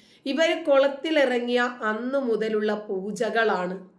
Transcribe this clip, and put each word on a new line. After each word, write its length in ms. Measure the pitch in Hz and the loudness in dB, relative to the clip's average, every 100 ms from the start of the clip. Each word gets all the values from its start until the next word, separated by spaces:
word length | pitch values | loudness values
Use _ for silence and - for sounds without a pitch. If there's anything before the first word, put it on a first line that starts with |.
| _ _ 269 | _ _ -4
ഇവര് 240 | 277 330 330 311 | 0 2 2 4
കുളത്തിലിറങ്ങിയ 960 | 277 277 277 330 302 262 247 240 247 247 247 220 | 4 4 0 0 2 2 2 0 0 0 -2 -4
അന്ന് 300 | 220 247 277 247 | -4 -2 -2 0
മുതലുള്ള 420 | 208 220 214 214 208 - | -2 0 0 0 -2 -4
പൂജകളാണ് 880 | 190 202 196 220 220 220 185 180 185 - | -6 -6 -4 -2 0 2 0 -2 -6 -12